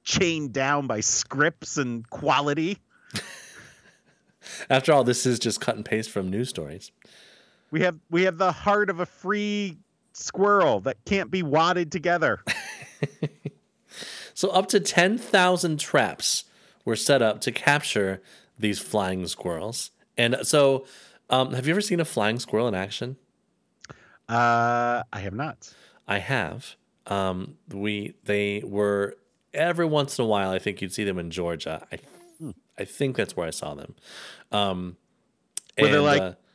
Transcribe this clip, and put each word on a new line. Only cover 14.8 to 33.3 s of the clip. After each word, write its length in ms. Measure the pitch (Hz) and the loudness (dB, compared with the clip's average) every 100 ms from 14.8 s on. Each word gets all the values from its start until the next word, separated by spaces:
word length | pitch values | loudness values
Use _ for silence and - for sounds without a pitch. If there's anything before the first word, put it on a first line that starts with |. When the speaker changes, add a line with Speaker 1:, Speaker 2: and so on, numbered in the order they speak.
Speaker 2:
ten 380 | 170 - 180 233 | 2 4 4 2
thousand 600 | - 196 180 180 175 147 | 2 4 6 4 0 -2
traps 680 | - 147 104 71 - - - _ _ _ - | 0 2 2 0 -2 -4 -6 _ _ _ -4
were 100 | 110 | -2
set 240 | - 139 | 4 4
up 200 | 110 101 | 4 0
to 100 | - | -4
capture 720 | 110 - 143 - 107 98 95 - - _ - | 0 2 2 2 0 0 -2 -10 -20 _ -4
these 200 | 107 98 | -2 -2
flying 460 | - 107 95 92 85 | -2 -2 0 -2 -6
squirrels. 640 | - 90 82 101 117 - _ _ - | -6 -6 -6 -6 -8 -10 _ _ 0
And 220 | 117 127 | 0 0
so, 440 | - 151 139 135 - - - _ - | 2 4 6 4 -4 -20 -20 _ -2
um, 240 | 127 131 | 0 2
have 140 | 127 135 | -2 0
you 60 | |
ever 80 | 185 | 0
seen 180 | 202 175 | 0 -2
a 40 | |
flying 340 | 160 - 104 117 | -2 0 0 0
squirrel 280 | - 107 120 | -2 -2 0
in 80 | |
action? 420 | 95 98 - 123 135 _ _ _ _ _ _ - - _ _ - | -2 -4 -8 -10 -12 _ _ _ _ _ _ -20 -20 _ _ -4
Speaker 1:
Uh, 720 | 117 120 117 117 120 120 120 - | 2 4 4 2 2 0 -2 -4
I 60 | 98 | -8
have 140 | 95 | -8
not. 400 | 101 151 - - - - _ - | -6 -8 -10 -18 -20 -20 _ -4
Speaker 2:
I 100 | 101 | -4
have. 580 | 95 131 82 98 - - _ _ - | -2 -2 -2 -6 -14 -20 _ _ -6
Um, 500 | 101 95 92 95 - - | -2 -2 -2 -8 -14 -14
we, 420 | 98 104 104 104 - | -6 -4 -4 -6 -10
they 380 | - 104 101 101 | -2 0 0 -2
were, 520 | - 101 104 101 101 - _ _ _ | -4 0 2 2 0 -4 _ _ _
every 320 | 147 170 170 165 | -2 0 0 0
once 320 | 151 135 - | 2 0 0
in 60 | |
a 40 | 113 | 0
while, 220 | 104 95 | 2 2
I 80 | 92 | -2
think 220 | 107 98 | -2 -6
you'd 140 | 95 | -6
see 100 | - | -4
them 140 | 101 90 | -2 -2
in 120 | 85 | -4
Georgia. 560 | 85 85 82 80 78 - | -4 -4 -4 -6 -10 -10
I, 60 | - - - - - | -16 -16 -20 -20 -16
Speaker 1:
Hmm. 120 | 156 90 _ - | -14 -14 _ -12
Speaker 2:
I 60 | - | -10
think 300 | - 139 120 | -4 -2 -2
that's 200 | 98 | -4